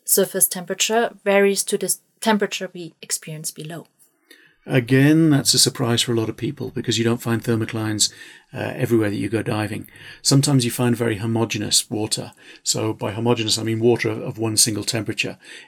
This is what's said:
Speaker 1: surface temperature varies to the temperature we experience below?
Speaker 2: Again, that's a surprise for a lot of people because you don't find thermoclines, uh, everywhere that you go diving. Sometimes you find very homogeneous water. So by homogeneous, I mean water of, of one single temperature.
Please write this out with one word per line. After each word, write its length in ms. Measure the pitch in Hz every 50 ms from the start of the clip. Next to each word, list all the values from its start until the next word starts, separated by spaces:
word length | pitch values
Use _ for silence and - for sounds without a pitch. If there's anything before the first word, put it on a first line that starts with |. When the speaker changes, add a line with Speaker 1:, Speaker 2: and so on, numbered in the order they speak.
| -
Speaker 1:
surface 420 | - - 202 190 - - 190 -
temperature 720 | - - 185 175 165 190 - - - 220 233 233 - - - -
varies 400 | 202 196 202 202 202 196 196 -
to 140 | - 214 190
the 180 | 190 180 - - _ _ _ -
temperature 500 | - 226 208 202 202 196 - - 190 180
we 220 | - 175 170 165 - -
experience 500 | - - - - - 160 156 156 160 -
below? 360 | - 156 151 151 170 156 - _ _ _ _ _ _ _ _ _ - _ _ _ _ _ - -
Speaker 2:
Again, 640 | 143 131 117 113 131 131 139 147 156 160 165 156
that's 240 | 143 139 - - -
a 60 | 127
surprise 420 | - 127 - - 127 117 117 113
for 80 | - 123
a 60 | 117
lot 120 | 113 110 110
of 80 | -
people 340 | - 117 113 - - 117 110
because 280 | - 127 - - 110 113
you 60 | 113
don't 180 | 117 117 117
find 180 | - 117 117 110
thermoclines, 720 | - 123 117 110 110 - - 113 110 110 107 104 - - - - - - - - _ _
uh, 200 | - 113 107 113 -
everywhere 360 | - 127 110 117 113 107 104
that 60 | 101
you 120 | 110 113 104
go 120 | 113 107
diving. 480 | 104 - 107 107 107 101 104 101 - - - - - - - -
Sometimes 420 | - - 139 139 135 147 143 131 120
you 80 | 120
find 240 | - - 123 120 120
very 220 | 117 117 117 110 95
homogeneous 720 | 117 113 113 113 113 107 - 107 104 104 - - - -
water. 440 | 113 104 107 107 - - - 107 - _ - - - - -
So 280 | - - 120 110 110
by 200 | 107 - 123 110
homogeneous, 460 | 98 113 117 120 120 113 110 110 - 113
I 40 |
mean 160 | 110 113 113 113
water 320 | 113 120 117 113 120 113
of, 100 | 110 117
of 180 | - - - 110
one 180 | 110 110 110
single 260 | 107 - 117 104 101
temperature. 560 | - - - 113 104 110 104 - - 117 95 - - - - - -